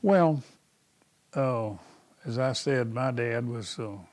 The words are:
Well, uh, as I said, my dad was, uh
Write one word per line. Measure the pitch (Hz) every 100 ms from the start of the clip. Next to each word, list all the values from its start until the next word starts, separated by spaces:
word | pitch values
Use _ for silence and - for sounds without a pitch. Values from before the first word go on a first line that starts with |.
Well, | 214 196 165 151 127 - _ _ _ _ _ _ _
uh, | - 135 123 110 98 - - _ _
as | - 117
I | 131
said, | 123 - 135 120
my | 113 131
dad | 123 120 117 120
was, | 117 101 -
uh | 113 101 87